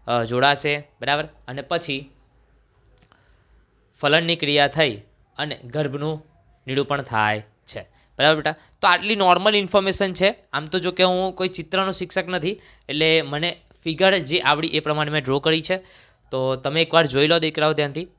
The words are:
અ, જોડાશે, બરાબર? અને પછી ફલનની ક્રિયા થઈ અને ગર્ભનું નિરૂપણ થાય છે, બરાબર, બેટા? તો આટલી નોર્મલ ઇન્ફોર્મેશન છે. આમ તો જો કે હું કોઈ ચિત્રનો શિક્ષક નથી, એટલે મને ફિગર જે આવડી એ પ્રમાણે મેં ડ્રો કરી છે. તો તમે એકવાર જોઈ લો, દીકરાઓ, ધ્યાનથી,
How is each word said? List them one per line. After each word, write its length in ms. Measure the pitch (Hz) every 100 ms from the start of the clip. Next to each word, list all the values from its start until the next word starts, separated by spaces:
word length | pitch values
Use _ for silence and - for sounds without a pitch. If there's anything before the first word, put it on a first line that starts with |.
| -
અ, 160 | 120
જોડાશે, 640 | 113 123 139 143 151 147 143 _
બરાબર? 260 | 131 147 151 - -
અને 140 | 135
પછી 500 | 143 - - 139 139 _ _ _ _ _ _ _ _ _ _ _ _ _ _ _ _ _ _ _
ફલનની 360 | 143 156 165 170
ક્રિયા 320 | 147 147 143
થઈ 340 | 156 151 107 - _ _ -
અને 180 | 151 135
ગર્ભનું 680 | 123 139 147 139 151 156 - _ _ _ -
નિરૂપણ 340 | 135 135 139
થાય 380 | - 113 107 107 107 _ -
છે, 320 | 113 - _ _ -
બરાબર, 180 | 143 156
બેટા? 160 | 151
તો 360 | 151 _ _ 196
આટલી 280 | 175 196 220
નોર્મલ 400 | 185 175 202 208
ઇન્ફોર્મેશન 580 | 190 202 190 185 196
છે. 220 | 180 190 233 _
આમ 120 | 139 151
તો 140 | 185
જો 120 | 175
કે 120 | 180
હું 300 | 185 180 190
કોઈ 140 | 185 185
ચિત્રનો 440 | 185 156 190 190
શિક્ષક 360 | 185 175 - 170
નથી, 340 | 180 160 208 - - -
એટલે 320 | 143 160 160
મને 400 | 139 147 170 - _ _
ફિગર 340 | 170 151 190 190
જે 220 | 135 175
આવડી 280 | 131 151 165
એ 120 | 151
પ્રમાણે 320 | 151 151 147
મેં 120 | 151
ડ્રો 160 | 131 139
કરી 220 | 160 160
છે. 160 | 151 185 185 - - _ _
તો 240 | 131 131 131
તમે 260 | 139 156
એકવાર 240 | 165 160 151
જોઈ 220 | 131 151
લો, 120 | 170
દીકરાઓ, 340 | 160 156 151
ધ્યાનથી, 340 | 151 147 139 180